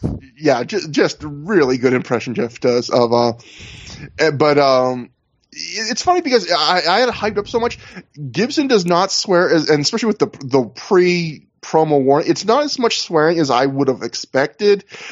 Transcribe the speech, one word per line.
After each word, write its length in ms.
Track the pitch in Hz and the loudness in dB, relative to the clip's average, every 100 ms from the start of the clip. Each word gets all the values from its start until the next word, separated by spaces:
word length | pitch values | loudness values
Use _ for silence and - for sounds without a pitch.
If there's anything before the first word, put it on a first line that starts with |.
| - - - 143 | -10 -10 -14 -4
yeah, 260 | 151 127 | 0 0
ju-, 240 | 240 214 156 | 0 -6 -4
just 300 | 143 185 - | 0 0 -2
really 540 | 151 143 165 202 131 127 | -12 -10 0 2 2 2
good 160 | 127 | 2
impression 420 | 127 - 117 127 | 0 -2 -4 -4
Jeff 260 | 113 117 - | -6 -6 -2
does 280 | 123 123 120 | 0 0 0
of, 240 | 127 117 | 0 2
uh, 200 | 120 120 117 - - - - - - - - | 2 0 -2 -12 -20 -20 -20 -18 -18 -12 -2
eh, 120 | 156 | 0
but, 260 | 143 151 147 | 2 2 4
um, 520 | 139 131 127 127 120 _ _ _ _ | 4 4 2 -2 -10 _ _ _ _
i-, 380 | 190 - 190 220 | -18 -12 -8 -6
it's 120 | 247 | -4
funny 200 | 359 359 | 0 0
because 280 | 320 240 170 | 2 0 0
I, 300 | 165 151 180 160 | -2 0 0 2
I 120 | 196 | 0
had 100 | 247 | 0
hyped 260 | - 214 214 | -2 -4 -4
up 100 | - | -4
so 140 | 233 | -4
much. 180 | 233 - - 190 - 147 139 | -4 -8 -18 -20 -20 -14 -8
Gibson 380 | 120 254 311 277 | -2 -2 0 2
does 180 | 220 175 | 2 2
not 260 | 175 185 | 0 0
swear, 380 | - - 175 170 | -2 0 2 2
as, 140 | 165 147 | 2 2
and 140 | 151 | 0
especially 240 | 143 220 226 | 0 -2 -2
with 120 | - | -2
the, 100 | 139 - | -2 -6
the 220 | 135 135 | 0 0
pre-promo 1400 | 113 - - 190 180 175 165 143 _ _ - 160 156 143 | 0 -6 0 2 4 2 -4 -8 _ _ -2 0 2 2
warning, 280 | 131 143 156 | 4 2 2
it's 160 | 156 190 | -2 2
not 160 | 254 | 0
as 140 | 294 - | 0 -2
much 220 | 233 - | -2 -2
swearing 380 | - 160 156 165 | -2 2 2 2
as 120 | 135 | 2
I 160 | 120 139 | 2 0
would 220 | 135 135 | 0 0
have 140 | 117 | -2
expected, 800 | 117 - - 131 151 - 208 202 - - - | -4 -10 -4 -2 -2 0 0 0 -2 -20 -14